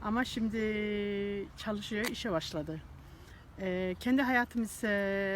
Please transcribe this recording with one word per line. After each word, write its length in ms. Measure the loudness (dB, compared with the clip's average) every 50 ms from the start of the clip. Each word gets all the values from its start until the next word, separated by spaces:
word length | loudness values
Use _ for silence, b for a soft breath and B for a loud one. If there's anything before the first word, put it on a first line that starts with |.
| -2
Ama 220 | 0 2 2 2
şimdi 340 | 0 0 0 0 0 2 2 0 2 2 0 0 0 0 0 0 0 0 0 0 0 -2 -2 -4 -6 -8
çalışıyor, 500 | -8 -4 -2 -2 -2 -2 -2 -2 0 0
işe 260 | -2 -2 -2 -2 0 0
başladı. 480 | 0 0 -2 -4 -4 -4 -4 -6 -8 -8 -12 -16 B B B B B B B B B B B -10 -4
Ee, 360 | -2 0 0 0 0 0 -2 -2
kendi 220 | 2 4 4 4 6
hayatım 400 | 6 6 4 4 4 0 -2 -2
ise, 260 | -2 -2 -2 2 2 4 4 4 2 2 2 2 2 0